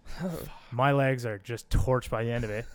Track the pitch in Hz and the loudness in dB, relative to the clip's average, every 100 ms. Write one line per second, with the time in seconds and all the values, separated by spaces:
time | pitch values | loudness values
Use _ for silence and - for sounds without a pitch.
0 | - - 180 165 - - - 120 139 139 | -12 -6 -4 -4 -8 -12 -8 2 4 4
1 | 135 127 117 101 - 117 - - - 127 | 4 0 -4 -6 -8 -10 2 2 4 2
2 | - 113 117 120 110 107 120 | 2 -2 0 -2 -2 -4 -6